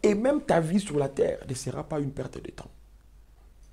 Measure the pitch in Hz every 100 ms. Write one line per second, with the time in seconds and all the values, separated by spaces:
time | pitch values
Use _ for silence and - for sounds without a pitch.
0 | 214 202 247 302 - 170 156 196 - 147
1 | 139 135 - - - 127 - 123 151 156
2 | 143 135 139 - - - - - - -
3 | - - - - - - -